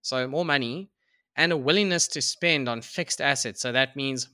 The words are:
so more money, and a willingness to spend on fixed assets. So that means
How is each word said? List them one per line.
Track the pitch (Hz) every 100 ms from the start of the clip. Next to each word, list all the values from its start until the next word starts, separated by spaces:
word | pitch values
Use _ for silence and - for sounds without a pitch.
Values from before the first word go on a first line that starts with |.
so | - 131 127
more | 143
money, | 170 143 120 147 196 _ _ _ _ -
and | 165
a | 160
willingness | 131 190 196 175 -
to | 151
spend | - - 170 151 123
on | 113
fixed | - - 170 -
assets. | 139 135 117 95
So | 127
that | 123 135 143
means | 135 131 -